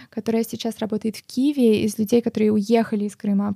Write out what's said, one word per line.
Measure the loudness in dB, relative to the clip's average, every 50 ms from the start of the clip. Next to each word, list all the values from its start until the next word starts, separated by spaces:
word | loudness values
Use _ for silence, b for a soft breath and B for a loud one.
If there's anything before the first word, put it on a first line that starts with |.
| B B
которая | -10 -6 -4 -2 0 0 -2
сейчас | -4 -6 -8 -8 -8 -6 -6
работает | -6 -4 -4 -4 -4 -4 -6
в | -6
Киеве, | _ _ -4 0 0 0 2 4 4 4 4 4 0
из | -2 -2 -4
людей, | -2 2 2 2
которые | 2 0 -2 0 2 2
уехали | 2 2 2 2 2 2 2 0 -2 -4 -4
из | -6 -8
Крыма | _ -4 -2 0 0 0 -2 -6